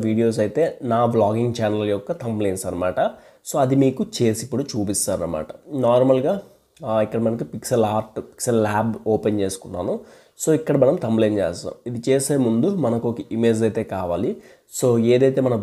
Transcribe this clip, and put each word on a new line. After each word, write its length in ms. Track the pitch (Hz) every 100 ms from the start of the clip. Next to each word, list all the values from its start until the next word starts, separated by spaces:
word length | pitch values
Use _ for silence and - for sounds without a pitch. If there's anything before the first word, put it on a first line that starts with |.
వీడియోస్ 340 | 110 110 117 110
అయితే 180 | 104 147 160 - 127
నా 80 | 113 120
వ్లాగింగ్ 420 | 113 101 113 120 110
ఛానల్ 320 | 107 107 104
యొక్క 200 | 101 - -
థంబ్‌నెయిల్స్ 420 | 117 107 101 92 92
అనమాట. 300 | 87 92 107 202 - - _ -
So, 80 | 160
అది 120 | 131 139
మీకు 200 | 135 131 208 -
చేసి 240 | 117 107 -
ఇప్పుడు 180 | 120 -
చూపిస్తాను 500 | - 101 101 - 90
అనమాట. 240 | 85 78 78 - - 143 117
నార్మల్గా, 480 | 123 131 131 147 196 - _ _ _ 131
ఆ, 60 | 110 107
ఇక్కడ 140 | 117 117
మనకి 200 | 117 -
Pixel 320 | 110 - 120 104 107
Art, 200 | 110 - -
Pixel 280 | - - 113 107
Lab 200 | 104 113 107 107
ఓపెన్ 240 | 107 110 104
చేసుకున్నాను. 520 | 95 - 95 90 101 220 - - _ -
So, 80 | 160 156
ఇక్కడ 160 | 156 139
మనం 120 | 127 -
థంబ్‌నెయిల్ 320 | 113 113 107 104
చేస్తాం. 320 | 85 87 - - 120
ఇది 100 | 117 131
చేసే 280 | 135 135 143 120
ముందు 240 | 113 165 196 123
మనకు 200 | 117 120
ఒక 140 | 110 - 113
ఇమేజ్ 240 | 117 110 113
అయితే 160 | 113 107 95
కావాలి. 360 | 87 85 131 220 - - _ -
So, 80 | 127 117 113 127
ఏదైతే 260 | 135 135 131
మన 100 | 113